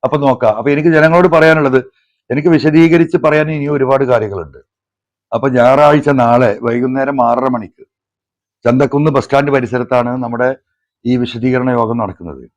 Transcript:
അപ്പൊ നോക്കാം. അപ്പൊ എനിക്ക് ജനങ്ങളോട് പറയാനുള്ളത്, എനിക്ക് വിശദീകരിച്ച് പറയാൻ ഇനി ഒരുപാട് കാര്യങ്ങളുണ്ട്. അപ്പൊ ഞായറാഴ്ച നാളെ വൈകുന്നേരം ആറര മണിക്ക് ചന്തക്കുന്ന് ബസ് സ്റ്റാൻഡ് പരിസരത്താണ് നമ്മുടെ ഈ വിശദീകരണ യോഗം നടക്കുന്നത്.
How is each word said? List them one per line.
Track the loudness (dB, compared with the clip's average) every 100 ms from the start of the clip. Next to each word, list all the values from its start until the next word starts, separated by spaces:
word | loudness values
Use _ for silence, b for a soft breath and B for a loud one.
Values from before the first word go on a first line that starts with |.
അപ്പൊ | -2 -2
നോക്കാം. | 0 0 0 -2
അപ്പൊ | -2
എനിക്ക് | 0 2
ജനങ്ങളോട് | 2 4 2 2
പറയാനുള്ളത്, | 4 4 4 2 0 -2 _ _ _ _
എനിക്ക് | -4 0
വിശദീകരിച്ച് | 2 2 4 4 4 2 0
പറയാൻ | 0 0 -2
ഇനി | -4 -4
ഒരുപാട് | -2 0 0
കാര്യങ്ങളുണ്ട്. | 2 0 -2 -8 -12 -18 _ _ _ _ _ _ _
അപ്പൊ | -4 -2
ഞായറാഴ്ച | 2 2 4 4 2 0
നാളെ | 0 2 2 2 0
വൈകുന്നേരം | -4 -4 -4 -4 -4 -2 0
ആറര | 0 -2
മണിക്ക് | -4 -10 _ -20 _ _ _ _ _ _ _ -2
ചന്തക്കുന്ന് | 0 0 0 0
ബസ് | 0
സ്റ്റാൻഡ് | 0 0 0
പരിസരത്താണ് | -2 -2 -6 -2 -2 -2 -6
നമ്മുടെ | -8 -4 -4 -4 _ _ _ _ -4
ഈ | -2
വിശദീകരണ | -4 -4 -2 -2 -2
യോഗം | -2 -2 -4
നടക്കുന്നത്. | -6 -8 -16 -16 -20